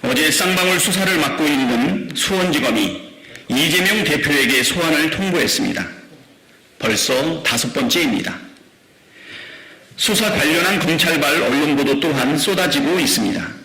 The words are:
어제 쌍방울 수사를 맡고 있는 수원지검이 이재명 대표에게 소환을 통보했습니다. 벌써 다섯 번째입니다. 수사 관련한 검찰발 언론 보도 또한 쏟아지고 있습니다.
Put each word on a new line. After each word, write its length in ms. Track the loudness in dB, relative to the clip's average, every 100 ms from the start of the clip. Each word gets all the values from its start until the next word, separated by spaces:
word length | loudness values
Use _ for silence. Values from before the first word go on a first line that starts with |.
어제 280 | 0 2 2
쌍방울 480 | 2 0 2 2 2
수사를 360 | 0 0 0 2
맡고 280 | 0 0
있는 680 | 0 2 2 2 0 -2 -4
수원지검이 1000 | -4 -2 0 0 0 0 0 -2 -4 -14 -20 -20 -20 -4
이재명 540 | 0 2 2 2 2
대표에게 600 | 0 0 2 2 2 2
소환을 460 | 2 0 0 2 0
통보했습니다. 800 | 0 0 0 0 0 -2 -4 -6 -12 -20 -20 -20 -20 -20 -20 -20 -6
벌써 600 | -2 0 0 0 0 -2
다섯 280 | -2 -2 -2
번째입니다. 640 | -2 0 2 2 0 -4 -10 -14 -20 -20 _ _ _ -20 -20 -18 -18 -16 -20 -20 -20 -20 -4
수사 320 | -2 0 0
관련한 480 | 0 2 2 2 0
검찰발 600 | 0 0 2 2 2 2
언론 340 | 2 0 2 2
보도 240 | 0 0
또한 360 | 0 0 0 0
쏟아지고 640 | 0 0 0 0 0 0
있습니다. 500 | 0 0 0 -2 -8 -12